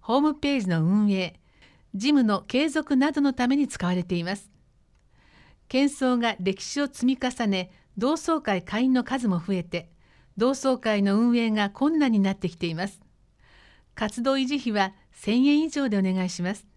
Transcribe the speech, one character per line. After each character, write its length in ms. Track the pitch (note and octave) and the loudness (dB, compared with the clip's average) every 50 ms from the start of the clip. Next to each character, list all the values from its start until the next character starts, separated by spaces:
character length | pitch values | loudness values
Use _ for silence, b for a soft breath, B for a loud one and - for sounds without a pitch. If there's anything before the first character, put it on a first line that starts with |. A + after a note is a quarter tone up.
ホ 180 | _ - A3+ C4+ | _ 0 0 2
ー 20 | |
ム 140 | C#4+ D4+ D4 | 2 2 0
ペ 220 | D4 - C#4+ C#4+ C4 | 0 -2 -2 -2 0
ー 20 | |
ジ 80 | G#3 F#3 | 0 0
の 140 | E3+ E3 D#3+ | 0 2 2
運 280 | E3 F#3+ G#3 G#3 G#3 | 2 2 2 2 2
営、 280 | G3 F#3+ F#3 E3+ - b b b b b b b b b b b - | 0 0 -2 -6 -8 b b b b b b b b b b b -10
事 140 | G3 G#3 C#4 | -4 0 2
務 140 | D4+ C#4 B3+ | 4 4 4
の 200 | G#3+ G3+ G3 - | 2 0 -2 -4
継 260 | - - B3+ D4 D#4+ | -2 -2 0 0 0
続 260 | C#4+ D#4+ D4 - C#4+ | -2 -4 -2 0 2
な 160 | B3+ C4+ D4+ | 2 2 2
ど 100 | D4 D4+ | 2 2
の 120 | C#4+ C#4 C4 | 0 0 0
た 140 | - B3 B3 | 0 0 0
め 80 | C4+ | 2
に 120 | C#4+ C#4+ - | 2 0 -2
使 160 | - - F#3 | -2 -4 -2
わ 120 | F3 F3+ | -2 0
れ 80 | F3+ F3 | -2 -2
て 100 | F3+ F3+ | -2 -4
い 100 | F3 E3+ | -4 -4
ま 120 | F3 G3 | -4 -6
す。 160 | G3+ - - _ _ _ _ _ _ _ _ _ _ _ b b b b b b b b b b b b _ | -8 -10 -18 _ _ _ _ _ _ _ _ _ _ _ b b b b b b b b b b b b _
県 220 | - B3+ C#4 C#4+ | 0 2 2 2
総 300 | C#4+ - C4 B3+ B3+ A#3+ | 0 0 0 0 0 2
が 160 | A#3 A#3 G#3 - | 0 -2 -2 -2
歴 240 | F#3 G3 F#3+ G3 - | -4 -4 -4 -4 -8
史 180 | - - C#4+ | -8 -4 -4
を 40 | C#4+ | -4
積 220 | C4+ C#4 - B3 B3 | -4 -4 -2 0 0
み 100 | C4 - | 0 0
重 280 | - B3+ B3 - A#3+ G#3+ | -2 -6 -4 -2 -2 0
ね、 240 | G3 F#3 F3+ F3+ b b b b b G3 | 0 -2 -2 -6 b b b b b -4
同 140 | G#3+ C4 | -2 0
窓 300 | D#4 E4 - - E4 D#4 | 0 -2 0 -2 -2 -2
会 200 | - - G3+ F#3 | 0 -2 -2 -2
会 240 | E3+ - G3+ G#3+ B3 | -4 -4 -2 0 2
員 80 | C4 B3+ | 2 2
の 100 | B3+ B3 | 2 0
数 240 | - C4 C4+ A#3+ G#3+ | -2 -4 -2 -2 0
も 120 | F#3 F3 | -2 -2
増 140 | E3 - G3 | -2 -4 -4
え 100 | F3+ E3+ | -4 -4
て、 260 | - - E3+ E3+ - b b b b b b b b b - | -6 -8 -10 -10 -10 b b b b b b b b b 0
同 120 | A3 B3+ | 0 0
窓 280 | C#4 C4 - C4+ B3+ B3+ | 0 0 0 -2 -2 0
会 240 | - A3+ G#3+ G3+ | 0 0 0 2
の 160 | G3 G3 G3 G#3+ | 2 2 2 4
運 180 | A#3 A#3+ A#3 | 4 4 2
営 140 | A#3+ A3+ A3+ | 2 2 0
が 220 | G#3+ G#3+ G#3 G3+ | 0 0 -2 -2
困 260 | G3+ - C4+ D4+ E4 D#4 | -2 0 0 2 2 2
難 140 | D4 C4 | 2 4
に 80 | A3+ G#3 | 4 4
な 140 | G3 F#3+ G3 | 2 2 0
っ 20 | |
て 140 | - - F3+ | -2 -4 -6
き 60 | E3+ | -6
て 120 | - - E3+ | -4 -6 -6
い 80 | E3 | -4
ま 120 | D#3+ F3+ G3+ | -4 -6 -8
す。 140 | - - - _ _ _ _ _ _ b b b b b b b b b b b _ | -8 -14 -20 _ _ _ _ _ _ b b b b b b b b b b b _
活 260 | - A3+ G#3+ - B3+ | -6 -6 -6 -4 -2
動 140 | A#3 C4+ C4+ | -2 0 0
維 100 | C4+ C4+ | 0 0
持 140 | B3+ D4 C#4+ | -2 -2 -2
費 140 | B3 A#3+ G#3+ | -2 -2 0
は 200 | G#3 G3 F#3 G3 b b b | 0 0 -2 -2 b b b
千 320 | _ - - - G#3+ B3 C4 | _ -10 -4 0 2 4 4
円 160 | C#4+ D4 D4 | 4 4 4
以 100 | D#4+ D#4+ | 2 0
上 180 | - D4 C#4 C4 | -2 -2 -2 0
で 80 | G#3 G3 | 2 2
お 60 | F#3+ | 2
願 200 | F#3+ F#3 F#3 F#3 | 2 0 0 -2
い 60 | F#3 | -4
し 140 | F3+ - F3 | -4 -4 -4
ま 100 | F3+ G#3 | -4 -4
す。 140 | G3+ - _ _ | -6 -10 _ _